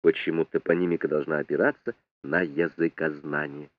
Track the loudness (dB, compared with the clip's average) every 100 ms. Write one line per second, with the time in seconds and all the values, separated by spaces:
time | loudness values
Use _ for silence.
0 | 4 2 -2 -2 0 -2 0 2 2 0
1 | 0 -2 0 -2 -2 0 0 0 -8 -10
2 | _ _ -2 0 0 0 -2 0 -2 0
3 | -4 -4 -6 -4 -4 -8 -16